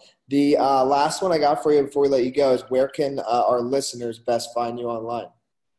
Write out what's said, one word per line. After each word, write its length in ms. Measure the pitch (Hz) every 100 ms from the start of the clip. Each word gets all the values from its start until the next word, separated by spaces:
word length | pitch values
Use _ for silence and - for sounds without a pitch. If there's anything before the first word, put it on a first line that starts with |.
| _ _ -
The, 280 | 139 143 147
uh, 260 | 135 135
last 380 | 131 143 160 -
one 100 | 190
I 60 | 160
got 260 | 147 147
for 100 | 156
you 100 | 147
before 200 | 139 143
we 60 | 139
let 160 | 135
you 80 | 127
go 200 | 139 135
is 100 | 123 -
where 180 | 127 135
can, 300 | - 139 135
uh, 260 | 98 120 98
our 140 | 123
listeners 580 | 120 139 - 120 120 113
best 360 | - 117 -
find 240 | 147 117 120
you 80 | 120
online? 400 | 117 113 117 90 _ _ _ _